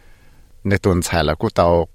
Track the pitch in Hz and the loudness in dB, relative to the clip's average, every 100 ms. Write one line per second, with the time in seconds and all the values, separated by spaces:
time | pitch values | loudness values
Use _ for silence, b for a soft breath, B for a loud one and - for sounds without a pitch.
0 | b b b b b - 101 98 101 90 | b b b b b -10 -4 -2 0 0
1 | - 85 76 76 110 - 85 85 80 | 0 -2 -2 -2 -2 0 2 2 -2